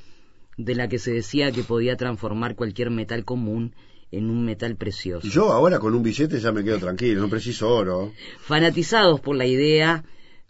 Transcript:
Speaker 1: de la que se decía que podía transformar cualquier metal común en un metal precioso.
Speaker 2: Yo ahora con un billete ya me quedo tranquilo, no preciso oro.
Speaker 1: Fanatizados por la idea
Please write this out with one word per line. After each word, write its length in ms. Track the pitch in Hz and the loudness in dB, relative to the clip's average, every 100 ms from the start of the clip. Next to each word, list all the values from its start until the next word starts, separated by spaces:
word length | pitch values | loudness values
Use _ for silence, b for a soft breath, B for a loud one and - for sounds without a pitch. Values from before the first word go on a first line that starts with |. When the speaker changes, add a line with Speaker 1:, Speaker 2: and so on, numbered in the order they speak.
| b b b b b - | b b b b b -8
Speaker 1:
de 180 | 117 120 | -4 -2
la 120 | 120 | -2
que 100 | 120 | -2
se 140 | - | -2
decía 400 | 117 107 147 143 | -2 -2 0 0
que 120 | 123 | -2
podía 340 | 117 117 120 127 | -2 0 0 0
transformar 580 | 123 110 107 104 120 127 | -2 -4 -4 -4 -4 -4
cualquier 340 | 113 101 120 | -6 -4 -4
metal 360 | 117 104 117 104 | -4 -4 -6 -4
común 500 | 127 110 113 117 b b b b | -4 -2 -4 -4 b b b b
en 180 | 90 110 | -6 -2
un 160 | 117 117 | 0 -2
metal 320 | 104 117 107 | -2 -6 -6
precioso. 500 | 104 - 95 87 90 | -6 -6 -6 -6 -2
Speaker 2:
Yo 240 | 147 214 | 2 4
ahora 280 | 117 170 180 | 6 4 4
con 140 | 107 | 2
un 100 | 120 | 2
billete 360 | 113 107 156 135 | 2 2 0 0
ya 120 | 110 | 0
me 100 | 107 | 0
quedo 160 | 104 104 | 0 0
tranquilo, 420 | 90 92 120 98 | -2 0 2 2
no 80 | 104 | 2
preciso 400 | 110 107 113 107 | -2 -4 -2 2
oro. 440 | 120 95 90 101 B B B | 2 2 -2 -4 B B B
Speaker 1:
Fanatizados 800 | - 151 165 156 165 226 190 147 | -2 2 4 2 2 4 6 4
por 160 | 135 143 | 2 0
la 100 | 127 | 2
idea 600 | 127 147 156 160 165 160 b b b b | 4 4 4 4 2 -4 b b b b